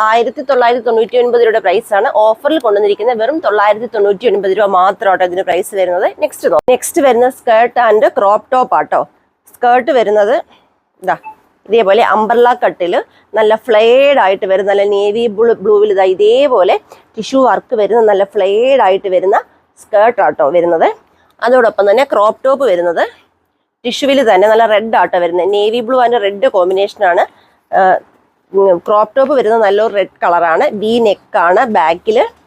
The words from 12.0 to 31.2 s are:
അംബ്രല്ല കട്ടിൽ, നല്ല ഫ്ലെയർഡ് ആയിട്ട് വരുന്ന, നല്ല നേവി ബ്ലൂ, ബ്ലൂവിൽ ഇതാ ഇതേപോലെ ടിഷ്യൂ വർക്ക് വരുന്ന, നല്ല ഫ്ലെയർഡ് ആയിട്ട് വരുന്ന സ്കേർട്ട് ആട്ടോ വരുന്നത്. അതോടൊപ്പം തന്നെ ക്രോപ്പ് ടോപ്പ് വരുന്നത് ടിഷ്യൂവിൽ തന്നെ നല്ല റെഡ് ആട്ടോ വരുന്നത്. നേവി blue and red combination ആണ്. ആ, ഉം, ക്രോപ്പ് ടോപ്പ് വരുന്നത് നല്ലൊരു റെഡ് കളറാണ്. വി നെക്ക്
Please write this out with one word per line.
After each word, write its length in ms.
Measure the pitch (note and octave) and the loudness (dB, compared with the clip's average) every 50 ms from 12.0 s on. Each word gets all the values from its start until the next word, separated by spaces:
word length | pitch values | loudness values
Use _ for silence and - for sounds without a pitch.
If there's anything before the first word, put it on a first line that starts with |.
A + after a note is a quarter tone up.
| A#3 | 2
അംബ്രല്ല 540 | - F#3 G#3+ A3 G#3 A#3 A#3 A#3+ A#3+ B3 A#3+ - | 0 0 -2 0 0 0 2 2 2 2 0 -2
കട്ടിൽ, 400 | G3+ D#3+ - F3+ E3+ F#3+ C4+ A#4 - _ _ _ _ - | -4 -4 -4 -6 -4 -4 -4 -6 -8 _ _ _ _ -4
നല്ല 200 | G3+ G#3+ G#3+ G#3+ | -2 0 0 0
ഫ്ലെയർഡ് 640 | A3 - - A3 G#3 A3+ A3+ A#3+ C4 C#4 C#4+ C#4+ C4 | -2 -2 0 0 2 4 4 4 4 4 4 2 2
ആയിട്ട് 280 | G#3+ F#3 G3 F#3+ - | 2 0 0 -2 -2
വരുന്ന, 240 | F#3+ F#3+ F#3+ G3+ G3+ | -2 -2 -2 0 0
നല്ല 140 | G3 G3+ G3+ | 0 0 0
നേവി 420 | G#3 G#3 G3+ G3+ G#3 G#3 A3+ A#3 | 0 0 0 0 -2 -2 -2 -4
ബ്ലൂ, 280 | A#3 G3+ F#3+ A3+ A#3 A3 | -4 -2 0 0 0 0
ബ്ലൂവിൽ 360 | - F#3+ A3 G#3 G3+ G#3 A3 G3 | 0 0 0 2 2 2 2 2
ഇതാ 100 | F#3 F#3+ | 0 2
ഇതേപോലെ 800 | F#3+ F#3+ F3 G#3 G#3 A#3 B3+ C#4+ C#4+ B3+ G#3 F3 F#3+ C4 G#4 - _ - - _ _ _ | 0 2 2 2 2 2 2 2 2 2 2 2 2 0 -2 -4 _ -20 -20 _ _ _
ടിഷ്യൂ 280 | - G#3+ - - C4+ C4 | -14 -12 -4 0 0 2
വർക്ക് 300 | B3 G3 - - _ B3+ | 2 0 0 -2 _ -2
വരുന്ന, 280 | G#3+ G#3 F#3+ G3+ A#3+ A3+ | -2 0 0 2 2 2
നല്ല 220 | G#3 G#3 F#3+ G3 | 2 2 0 -2
ഫ്ലെയർഡ് 580 | G3 - G#3+ F#3+ F#3+ G3 G#3+ A#3+ C4 C#4 C4 A3+ | -2 -2 -2 -2 0 0 0 0 2 2 2 2
ആയിട്ട് 260 | F#3+ F#3+ G3 - G3+ | 2 2 0 -2 -2
വരുന്ന 340 | F#3 F3+ F3+ F#3 G#3+ C#4+ B4 - _ _ _ _ _ _ - | -2 0 0 0 -2 -2 -2 -6 _ _ _ _ _ _ -18
സ്കേർട്ട് 380 | _ - G3+ G#3 A#3 A#3+ - | _ 0 2 2 2 2 0
ആട്ടോ 300 | F3+ D#3+ D3 - D#3+ C#3 | -2 -2 0 0 -2 0
വരുന്നത്. 440 | D#3 F3 E3+ F3 E3+ E3 G3+ G4 A4 - _ _ _ _ _ _ _ _ G3+ | 2 0 0 0 0 0 0 0 -2 -4 _ _ _ _ _ _ _ _ -2
അതോടൊപ്പം 480 | A#3 B3+ B3+ A#3+ - - - G3 G3+ | 0 2 2 2 0 0 0 0 0
തന്നെ 140 | G3+ A#3+ C#4 | 2 0 0
ക്രോപ്പ് 400 | C4+ - A3+ G3+ G#3+ A3 - _ | 0 0 0 0 0 0 -2 _
ടോപ്പ് 200 | C4 C4+ B3 C#4 | -2 -2 0 0
വരുന്നത് 420 | A#3+ F3+ F3 F3 F3 E3 F#3+ D4 A#4 - _ _ _ _ _ _ _ _ _ _ _ _ _ _ | -2 0 0 -2 -2 -2 -2 -4 -4 -6 _ _ _ _ _ _ _ _ _ _ _ _ _ _
ടിഷ്യൂവിൽ 500 | A#3+ A#3 - D4 C#4 C#4 C4+ A3 A3 G3+ | -8 -8 -4 -2 0 0 2 2 2 2
തന്നെ 140 | F#3 G3+ G#3+ | 4 4 4
നല്ല 180 | A3 A3 A#3 | 4 4 2
റെഡ് 300 | A3 G#3+ G3+ A3 A3+ A3 | 2 2 0 -2 0 0
ആട്ടോ 220 | A#3 F3+ F3 - F#3 | 0 0 0 0 -2
വരുന്നത്. 300 | F3 E3+ E3+ F3+ F3+ F#3 G3+ | -2 -2 -2 -2 -2 0 -2
നേവി 280 | G#3 G#3 G#3+ A3 A#3+ | 0 -2 -2 -2 -4
blue 200 | A#3+ G#3+ C4 B3+ B3 | -4 -2 0 0 0
and 100 | A#3 A#3+ A#3+ G3+ | 2 0 0 -2
red 180 | G3 G3+ G3+ A3+ C4+ - | -4 -4 -2 -2 -2 0
combination 480 | G3+ F3 F3+ F#3+ F#3+ G3+ G3+ - - G#3 | 0 0 0 0 -2 -4 -4 -4 -2 -2
ആണ്. 220 | F3+ F3 F#3 B3+ - - _ _ _ _ _ _ _ - | 0 0 0 -2 -4 -6 _ _ _ _ _ _ _ -2
ആ, 240 | F#3 F#3+ F#3 F3+ - - _ _ _ _ _ _ _ _ _ F3 | 0 2 2 0 -2 -4 _ _ _ _ _ _ _ _ _ -2
ഉം, 240 | F#3+ G3 G3 F3+ E3+ | 0 2 2 0 0
ക്രോപ്പ് 380 | - - G#3 G#3 G#3+ G#3+ - | -2 -2 0 0 0 0 0
ടോപ്പ് 180 | C4+ C4+ B3+ D4+ | -2 -2 0 0
വരുന്നത് 280 | C4 G#3+ G#3 A3+ A#3 A3 | -2 0 0 0 0 0
നല്ലൊരു 320 | G3 G3+ G3+ G#3+ A3+ G3 | 0 0 0 -2 -2 -2
റെഡ് 260 | G3+ F#3+ - - _ - | -4 -6 -6 -6 _ -4
കളറാണ്. 480 | G3 F3 F3 E3+ E3+ D#3+ F3 C4 D4+ G#3+ | -2 0 0 0 0 0 0 0 -2 -2
വി 260 | G#3 F#3+ G#3+ A3+ A#3+ | -4 -4 -2 -2 0
നെക്ക് 400 | A3+ G#3+ F#3 - | 0 0 -2 -2